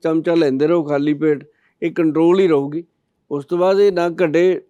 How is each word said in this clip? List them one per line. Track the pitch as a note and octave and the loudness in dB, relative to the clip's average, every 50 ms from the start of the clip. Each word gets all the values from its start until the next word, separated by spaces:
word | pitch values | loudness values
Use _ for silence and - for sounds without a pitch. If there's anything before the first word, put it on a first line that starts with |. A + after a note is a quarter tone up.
| - | -4
ਚਮਚਾ | E3 D#3+ E3 D#3+ F3 E3+ | -2 -2 -2 0 0 0
ਲੈਂਦੇ | E3+ D#3+ C#3+ C3 C3+ D3 | 2 2 0 0 0 0
ਰਹੋ | D3+ F3 F3 D3+ | 0 0 0 0
ਖਾਲੀ | D3 D3 C#3 C#3+ D3+ D3+ | -2 -2 -2 -2 -2 -2
ਪੇਟ, | C#3+ D3+ D#3 D3+ C3+ D3 - _ _ _ _ _ _ - | 0 0 -2 -2 -2 -6 -12 _ _ _ _ _ _ -8
ਇਹ | E3+ D#3 | -6 -2
ਕੰਟਰੋਲ | - E3+ D#3+ C#3+ D#3+ E3 E3+ F3+ G3 | -2 -2 0 0 2 2 2 4 2
ਹੀ | F#3+ F3 | 2 2
ਰਹੂਗੀ। | D#3+ C#3 C#3 C#3+ D3 E3 E3+ _ _ _ _ _ _ _ _ - | 2 0 -2 -4 -8 -10 -12 _ _ _ _ _ _ _ _ -10
ਉਸ | C#3 C#3+ C#3 | -10 -10 -8
ਤੋਂ | - F3 F3 | -6 -4 0
ਬਾਅਦ | F3+ F#3 G3 G3 | 0 2 2 4
ਇਹ | G3+ G3+ F#3 | 2 2 2
ਨਾ | F3 E3+ F3 | 0 -2 -2
ਘਟੇ | E3 - F3+ D#3+ D3 E3 F3 F#3 F3+ - - _ | -2 -2 -2 0 2 2 2 0 0 -2 -6 _